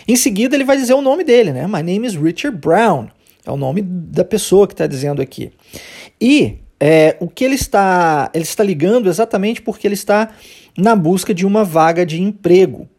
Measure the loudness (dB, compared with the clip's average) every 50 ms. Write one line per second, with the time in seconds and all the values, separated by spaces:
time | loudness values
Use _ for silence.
0 | -2 0 0 0 0 0 0 0 0 0 0 0 0 2 0 0 2 2 2 2
1 | 2 0 0 0 2 2 4 4 4 2 -2 -4 -6 -6 -4 -4 -4 -4 -4 -4
2 | -4 -4 -4 -2 -2 -2 -2 -4 -6 -8 -8 -4 -2 0 2 2 2 2 0 -2
3 | -4 -10 -18 _ _ _ _ _ _ -10 -8 -6 -6 -4 -4 -4 -6 -6 -8 -10
4 | -10 -6 -4 -4 -2 -2 -2 -6 -2 2 2 4 4 2 0 -4 -6 -6 -4 -6
5 | -6 -4 -4 -6 -6 -8 -10 -14 -14 -14 -16 _ _ _ -20 -20 -20 -20 -20 -20
6 | -20 -20 _ -2 2 2 4 4 2 0 -4 -8 -16 -16 _ -2 2 4 6 6
7 | 4 4 2 0 -6 -10 -6 -4 -2 -2 -2 -4 -4 -2 0 0 2 2 2 2
8 | 2 2 0 0 -2 -4 -4 -6 -6 -4 -2 -2 -2 -2 -2 -2 0 0 2 2
9 | 0 0 0 0 -2 -2 -2 -2 -2 -4 -4 -6 -8 -10 -8 -6 -4 -4 -4 -4
10 | -2 0 0 0 0 -4 -8 -14 -20 -20 -20 -20 _ _ _ 0 2 2 4 2
11 | 2 2 0 0 0 -4 -4 -2 -2 0 0 0 0 0 2 2 2 2 2 0
12 | -2 -2 -4 -4 -4 -4 -4 -2 0 4 4 4 4 2 0 -6 -16 -20 _